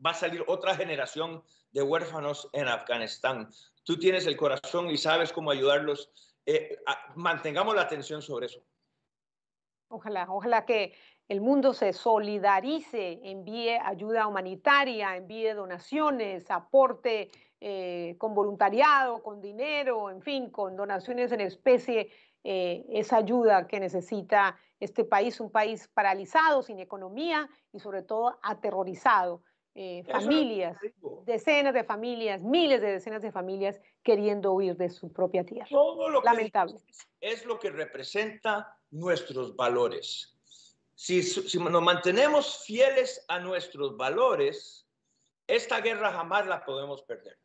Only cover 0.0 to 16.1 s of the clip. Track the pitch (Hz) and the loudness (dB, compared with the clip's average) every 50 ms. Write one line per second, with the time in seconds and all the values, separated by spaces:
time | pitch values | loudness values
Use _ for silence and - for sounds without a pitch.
0 | 131 165 165 - 180 165 170 170 160 - 180 180 180 190 185 151 190 170 156 139 | -4 -4 -2 -2 -2 -4 -4 -4 -4 -4 -4 -2 0 -2 -2 0 -2 -4 -4 -4
1 | 127 - - 151 160 165 165 160 - _ _ _ _ _ - 139 139 139 156 165 | -6 -6 -4 -6 -6 -6 -8 -12 -16 _ _ _ _ _ -4 -2 0 0 0 0
2 | 170 147 156 147 143 147 143 - - - - 143 143 127 117 113 - - 120 117 | -2 -4 -6 -6 -6 -6 -6 -6 -8 -8 -6 -4 -2 -2 -2 -2 -2 -4 -4 -4
3 | 110 104 - - - 131 131 117 107 - - - - _ _ _ _ - 165 165 | -4 -6 -6 -2 -2 -2 -2 -4 -6 -12 -16 -20 -20 _ _ _ _ -4 -4 0
4 | 165 190 185 180 180 165 143 - 151 143 131 - - - - 175 175 170 151 135 | 2 2 2 2 2 -2 0 0 0 0 0 -2 -4 -4 -4 -4 -2 -2 -4 -2
5 | - 156 160 127 127 - - 170 156 147 139 131 131 143 143 147 151 151 143 143 | 0 2 2 2 2 0 -4 -4 -2 -2 0 2 2 4 4 2 2 -2 -4 -4
6 | - - _ _ _ _ _ _ _ 135 151 160 156 - - - - 139 139 - | -8 -14 _ _ _ _ _ _ _ 0 0 0 -2 -4 -10 -8 -4 -4 -4 -4
7 | - - - 160 170 175 165 139 - 156 143 170 202 220 220 196 - - 156 143 | -6 -14 -10 -4 -2 -2 -2 -2 -4 -4 -2 0 0 2 2 0 0 0 -4 -8
8 | 131 - 156 151 147 - 139 120 123 117 - - _ _ _ _ _ _ _ _ | -8 -8 -10 -12 -10 -8 -8 -6 -8 -8 -10 -14 _ _ _ _ _ _ _ _
9 | _ _ _ _ _ _ _ _ _ _ _ _ _ _ _ _ _ _ 233 190 | _ _ _ _ _ _ _ _ _ _ _ _ _ _ _ _ _ _ -16 -14
10 | - 220 208 185 175 180 190 202 185 240 233 220 214 - 240 214 196 175 - - | -10 -8 -6 -6 -6 -4 -6 -4 0 2 2 2 2 2 2 0 0 -2 -6 -12
11 | - - _ _ _ - 202 196 208 254 285 285 254 269 254 - - 196 175 - | -20 -20 _ _ _ -6 -4 0 2 4 4 6 6 4 4 4 2 0 0 0
12 | - 233 220 208 214 208 208 202 190 202 196 190 190 269 311 320 311 - - 226 | 2 4 4 4 2 0 -2 0 2 4 4 4 2 0 -4 -4 -6 -6 -6 -6
13 | 196 180 170 220 254 196 190 196 185 190 220 240 233 233 233 226 - - 202 175 | -6 -6 -6 -10 -12 -14 -14 -12 -12 -10 -8 -4 -2 -2 -2 -2 -2 -4 -6 -6
14 | 202 214 226 226 214 214 202 190 185 185 190 - - 285 285 285 277 254 233 214 | -4 -2 0 0 0 0 -2 -4 -6 -6 -6 0 4 4 6 6 4 2 -2 -4
15 | 202 196 185 180 185 180 220 226 220 220 214 208 196 185 180 180 - - 269 302 | -4 -4 -4 -6 -10 -10 -6 -4 -2 -2 -2 -4 -6 -8 -10 -12 -10 -6 -2 0
16 | 311 302 | 0 0